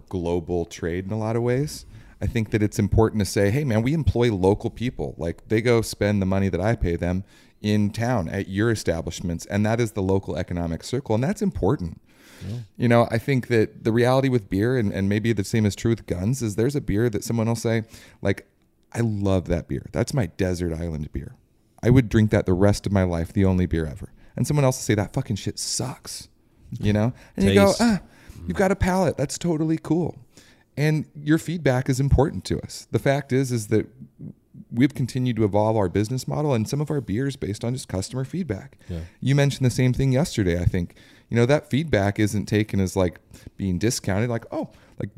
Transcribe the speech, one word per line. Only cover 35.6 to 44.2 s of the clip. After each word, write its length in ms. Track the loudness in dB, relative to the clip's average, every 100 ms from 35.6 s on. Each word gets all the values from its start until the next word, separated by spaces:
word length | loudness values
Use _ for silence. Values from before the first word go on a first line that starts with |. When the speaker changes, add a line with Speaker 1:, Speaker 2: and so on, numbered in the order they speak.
| 2 2
Speaker 1:
our 100 | 2
business 400 | 0 0 -4 -4
model 260 | -4 0 0
and 120 | 0
some 140 | -4
of 80 | -2
our 100 | -4
beers 360 | -2 -4 -4 -6
based 280 | -8 -6
on 100 | -6
just 140 | -6 -6
customer 380 | -6 -6 -8 -6
feedback. 540 | -6 -6 -8 -10 -20 -10
Speaker 2:
Yeah. 120 | -10 -10 -6
Speaker 1:
You 160 | 0 2
mentioned 320 | 2 2 0
the 20 |
same 240 | 2 2
thing 180 | 2 2
yesterday, 480 | 2 2 0 0 2
I 60 | 0
think. 300 | 0 -2 -8 -20 -20 _
You 80 | 2
know, 80 | 4
that 240 | 4 2
feedback 480 | -2 0 2 2 2
isn't 280 | 0 0 0
taken 320 | 0 0 0
as, 160 | 0 2
like, 240 | 0 -2 _ -20 -20 -6
being 220 | -2 0
discounted. 540 | 0 0 -2 0